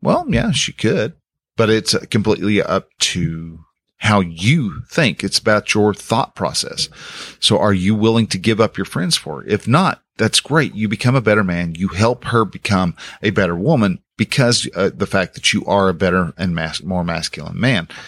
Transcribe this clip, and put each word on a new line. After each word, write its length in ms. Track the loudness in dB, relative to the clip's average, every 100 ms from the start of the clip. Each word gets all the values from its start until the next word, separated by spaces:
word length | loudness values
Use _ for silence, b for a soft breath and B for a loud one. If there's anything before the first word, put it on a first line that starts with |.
Well, 240 | -2 -2 0
yeah, 220 | -2 0
she 220 | -2 -4
could, 400 | -2 -2 0 -2 -6 _ _ _ 0
but 140 | 2
it's 240 | 2 2 -2 0
completely 540 | 0 2 0 2 0
up 280 | 2 -2 -2 -6
to 600 | -4 -2 -4 -4 -10 -16 -20 _ _ -6
how 180 | 2 2
you 600 | 2 -2 2 2 0 -6 -6
think. 340 | 0 0 0
It's 160 | -2 0
about 360 | 2 0 2
your 180 | 2 2
thought 420 | 0 -2 -2 -2
process. 540 | -4 -4 -4 -6 -6 -10 B B B B B
So 200 | 0 2
are 160 | 4
you 200 | 2 2
willing 340 | 4 4 4 2
to 100 | 0
give 200 | 0 2
up 200 | 2 0
your 80 | -6
friends 280 | -4 -2
for 280 | -2 -4 -10
it? 100 | -2
If 160 | -2 2
not, 340 | 2 2 -2 _ -2
that's 240 | 0 0
great. 340 | 0 0 0
You 140 | -2 -4
become 260 | 0 2
a 60 | 2
better 240 | 4 2
man. 300 | 2 0 -4
You 140 | -4 -4
help 360 | 2 2 2
her 220 | 0 0 0
become 500 | -2 0 2 2 -2 B B
a 60 | -2
better 260 | 2 0
woman 480 | 0 2 2 2 0 _ -4
because, 500 | -2 2 2 2 -2
uh, 140 | -2 -2
the 120 | -2 -2
fact 280 | -2 -2
that 180 | -2 -2
you 140 | -2 0
are 240 | 2 2
a 40 |
better 380 | 2 2 2 0 -2
and 160 | -4
mas-, 280 | -2 -4 -6
more 220 | -6 -4
masculine 560 | -2 -4 -6 -10 -12 -2
man, 280 | 0 0 -4 B